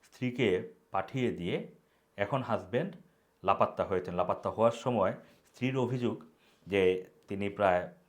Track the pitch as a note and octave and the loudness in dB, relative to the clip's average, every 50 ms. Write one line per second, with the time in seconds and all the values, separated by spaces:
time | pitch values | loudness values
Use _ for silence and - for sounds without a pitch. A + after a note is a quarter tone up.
0 | _ - _ - B2+ B2+ A#2+ - B2+ G#2+ F2+ F2+ - - - _ _ _ - F#2+ | _ -20 _ -4 -4 -4 0 2 2 4 4 2 0 -6 -16 _ _ _ -4 -4
1 | F#2+ - - C3 B2 A#2 C#2+ - E2+ F2 A#2+ E3 - - - _ _ _ _ _ | -4 -4 -4 -2 -2 -2 -2 -2 -4 -4 -4 -4 -6 -8 -16 _ _ _ _ _
2 | _ _ _ - G2+ - - C3 B2 A#2 A2+ G2 - - - B2 E3 G3+ - - | _ _ _ -4 -2 -2 -2 -4 -2 -2 -4 -4 -4 -2 -4 -2 -2 -4 -8 -14
3 | - _ _ _ _ _ _ _ - F#2+ G2 - A2 - - - F2+ F2+ G2 F2+ | -20 _ _ _ _ _ _ _ 2 2 4 4 2 0 2 -4 -2 0 0 -2
4 | F2+ - F2+ F2 F2+ F2 G2 - - G2 F2 G#2 A2 A#2 A#2 - - C3 B2 A2 | -2 -2 -2 -2 0 0 0 -2 -2 -6 0 4 2 2 2 2 -4 -2 0 2
5 | F#2+ G2 A#2+ - - - - _ _ _ _ - A#2+ C3 C3 C3+ B2+ A#2+ C3 B2+ | 2 2 0 -4 -12 -20 -20 _ _ _ _ -4 -4 -2 0 0 0 0 -2 -2
6 | A#2+ A2+ G#2 - - - _ _ _ _ _ _ _ E2+ F#2 G2 F#2 F#2 F#2 F#2 | -2 -2 -2 -4 -10 -20 _ _ _ _ _ _ _ 0 2 4 4 4 4 2
7 | F#2 - _ _ _ _ G#2 F#2+ G2+ G2+ G2 - G#2 F#2+ F2+ F2+ F2 - - _ | -4 -12 _ _ _ _ -6 -4 -4 -6 -2 2 2 4 4 4 0 -2 -12 _
8 | _ | _